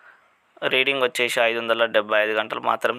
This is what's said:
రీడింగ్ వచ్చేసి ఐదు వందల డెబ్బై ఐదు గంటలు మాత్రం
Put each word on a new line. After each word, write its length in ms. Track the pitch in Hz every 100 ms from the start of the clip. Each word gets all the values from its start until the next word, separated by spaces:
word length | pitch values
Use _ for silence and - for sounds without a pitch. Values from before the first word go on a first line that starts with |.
| - - _ _ _ _
రీడింగ్ 420 | 147 135 131 139 127
వచ్చేసి 320 | - 120 127
ఐదు 180 | 117 117
వందల 240 | 117 113 117
డెబ్బై 320 | 110 104 107
ఐదు 140 | 107
గంటలు 280 | 107 110 120
మాత్రం 340 | 120 113 117